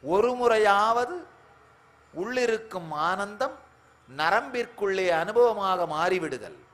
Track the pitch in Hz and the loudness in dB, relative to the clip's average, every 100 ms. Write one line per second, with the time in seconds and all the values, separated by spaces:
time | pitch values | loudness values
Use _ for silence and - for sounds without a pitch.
0 | 131 185 233 247 240 220 214 202 214 233 | 0 2 2 2 2 4 4 4 4 2
1 | 247 349 - - - - _ _ _ _ | -2 -6 -14 -20 -20 -20 _ _ _ _
2 | _ 147 202 254 240 220 220 185 165 151 | _ -10 -4 0 0 0 -4 -12 -8 -2
3 | 160 190 202 208 262 262 - _ _ _ | -2 -2 -6 -4 -6 -6 -20 _ _ _
4 | _ 135 160 202 277 247 233 - 202 190 | _ -2 2 2 0 -6 -6 -4 -2 0
5 | 185 165 175 220 240 214 196 185 170 156 | 2 0 0 4 4 4 -2 0 -2 0
6 | 175 185 160 127 98 98 - | 0 0 -4 -8 -12 -18 -20